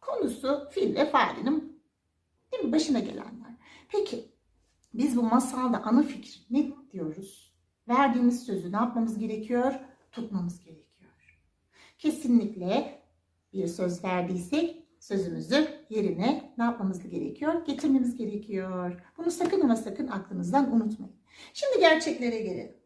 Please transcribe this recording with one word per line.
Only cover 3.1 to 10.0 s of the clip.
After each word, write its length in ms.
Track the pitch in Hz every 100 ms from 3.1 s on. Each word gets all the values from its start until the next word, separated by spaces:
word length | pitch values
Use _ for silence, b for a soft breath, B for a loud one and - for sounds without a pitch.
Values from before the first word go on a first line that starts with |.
| - - - - - B B B
Peki, 440 | 415 415 240 - _ _ _ _ _ _
biz 240 | 226 269 240
bu 60 |
masalda 600 | 233 233 - 247 254 220
ana 200 | - 240
fikri 360 | 302 - - - _
ne 220 | 240 262 - -
diyoruz? 640 | 190 160 160 190 - - _ _ _ -
Verdiğimiz 560 | 247 277 240 240 240
sözü 280 | - 190 170
ne 40 | 202
yapmamız 420 | 233 240 226 -
gerekiyor? 560 | 220 214 - 247 254 269 - -